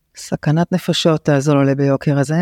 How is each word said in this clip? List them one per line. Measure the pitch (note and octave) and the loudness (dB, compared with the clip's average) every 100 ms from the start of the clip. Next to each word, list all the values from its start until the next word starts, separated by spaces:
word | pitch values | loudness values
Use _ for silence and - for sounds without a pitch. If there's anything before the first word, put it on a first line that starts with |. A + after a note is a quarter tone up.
| _ - | _ -20
סכנת | - - - D#3 F3 | -10 -4 0 0 0
נפשות, | F3+ - E3 E3+ D3+ - | -2 -2 0 0 0 0
אז | C#3+ | 0
זה | C#3+ | 2
לא | C#3+ | 2
עולה | C#3 C#3 | 2 2
ביוקר | C#3 C3+ - C#3+ | 0 0 0 0
הזה. | C3+ D#3+ | 0 0